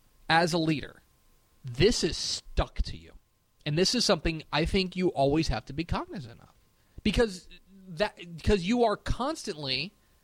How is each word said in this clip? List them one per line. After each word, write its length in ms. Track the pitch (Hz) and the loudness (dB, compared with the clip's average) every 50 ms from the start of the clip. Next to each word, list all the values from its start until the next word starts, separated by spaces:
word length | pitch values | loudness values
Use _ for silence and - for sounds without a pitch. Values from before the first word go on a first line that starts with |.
| _ _ _ _ - - | _ _ _ _ 0 2
as 220 | 160 165 175 170 165 | 4 4 4 4 2
a 40 | 170 | 2
leader, 440 | 160 160 156 131 - - - - _ _ _ _ _ _ _ _ _ _ _ _ - | 2 2 0 -2 -4 -10 -14 -20 _ _ _ _ _ _ _ _ _ _ _ _ -12
this 380 | 127 120 - 165 220 240 - | -6 0 4 4 4 4 2
is 140 | - 165 127 | 0 -2 -2
stuck 600 | - - - - - - - - - 151 - - - | -4 -6 -6 -6 -8 -8 -4 -2 -2 -2 0 -2 -4
to 140 | - - - | -4 -4 -6
you. 140 | - 82 80 - - _ _ _ _ _ _ _ _ - | -12 -14 -18 -20 -20 _ _ _ _ _ _ _ _ -4
And 100 | 151 147 | -2 0
this 180 | 160 190 - - | 2 2 2 2
is 100 | 247 - | 2 2
something 380 | - 196 156 - 170 165 156 - - | 2 2 2 0 -2 -4 -4 -6 -4
I 120 | - 147 165 | -2 0 0
think 320 | 160 - 196 190 185 - | 2 2 0 0 -2 -2
you 120 | 180 180 170 | 0 0 0
always 400 | - - 139 139 143 160 165 - | 2 2 2 4 4 2 2 0
have 160 | - 110 - | -2 -4 -6
to 60 | - | -8
be 120 | 139 147 170 | -8 -8 -6
cognizant 560 | - 175 220 330 370 339 202 127 113 117 - | -4 -4 -6 -6 -6 -10 -12 -12 -12 -16 -20
of. 80 | - - _ _ _ _ _ _ _ _ _ - | -20 -20 _ _ _ _ _ _ _ _ _ -4
Because 440 | - 214 185 233 233 214 185 175 - - - - _ - 190 190 190 185 170 | -2 2 2 4 2 2 0 -6 -16 -20 -20 -20 _ -20 -20 -20 -18 -10 -4
that, 200 | 151 208 208 - - 175 175 170 | -2 -2 -2 -4 -8 -16 -14 -14
because 280 | 151 - 214 208 202 165 | -2 2 2 2 4 2
you 180 | 185 240 247 233 | 2 2 4 4
are 120 | 220 208 | 2 2
constantly 960 | - - - - - 240 285 320 - - - 180 151 147 135 131 131 147 202 - _ _ _ _ _ | 0 -2 -2 -2 0 -2 -4 -4 -6 -6 -8 -8 -6 -4 -2 -2 -2 -4 -6 -10 _ _ _ _ _